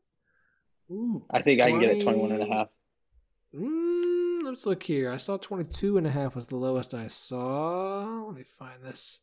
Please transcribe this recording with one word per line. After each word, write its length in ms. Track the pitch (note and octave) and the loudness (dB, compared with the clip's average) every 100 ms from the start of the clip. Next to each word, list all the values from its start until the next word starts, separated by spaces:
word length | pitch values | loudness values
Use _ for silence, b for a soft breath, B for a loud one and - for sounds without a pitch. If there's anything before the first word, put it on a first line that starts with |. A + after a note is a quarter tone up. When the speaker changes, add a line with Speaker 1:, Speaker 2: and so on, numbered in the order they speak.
| _ _ _ _ _ _ _ _ - | _ _ _ _ _ _ _ _ -12
Speaker 1:
Ooh. 360 | F#3 A#3+ F#3+ - | -6 -2 -2 -2
Speaker 2:
I 140 | B2+ | 0
think 180 | D3 B2+ | 6 6
I 80 | B2 | 8
can 100 | A#2 | 6
get 100 | A2+ | 6
it 100 | G2+ | 6
Speaker 1:
Twenty. 200 | - G#2+ | 4 4
Speaker 2:
twenty-one 120 | G#2 G#2+ | 2 0
and 100 | G#2 | 0
a 40 | |
half. 140 | A2 G#2+ _ _ _ _ _ _ _ _ | 0 -2 _ _ _ _ _ _ _ _
Speaker 1:
Mm, 880 | C#3+ A3+ D#4+ E4+ F4 F4 F4 F4 F4 | -8 -4 -2 0 0 2 0 0 -2
let's 220 | C#4+ B3+ G#3+ | -4 -4 -2
look 160 | F#3 | -2
here. 280 | - D3 B2+ | 0 0 0
I 60 | B2+ | -2
saw 220 | - G3 | -4 -6
twenty-two 580 | - G3 E3 - G3 G3+ | -4 -6 -6 -2 2 4
and 100 | D#3+ | 4
a 40 | |
half 260 | C#3 C#3 B2+ | 2 -2 -4
was 100 | A#2 | -6
the 100 | C3 | -2
lowest 360 | C3 C3 B2 | 0 0 -2
I 140 | A#2+ A2+ | -8 -8
saw. 1160 | - - B2+ B2+ C#3 D#3 F3+ F#3+ G3 G#3 A3+ A3 | -10 -8 -6 -4 -2 -2 -2 -4 -4 -6 -8 -10
Let 100 | C#3+ | -12
me 80 | B2+ - | -16 -18
find 240 | C3 B2+ | -18 -16
this. 400 | C3 - - - | -14 -12 -12 -14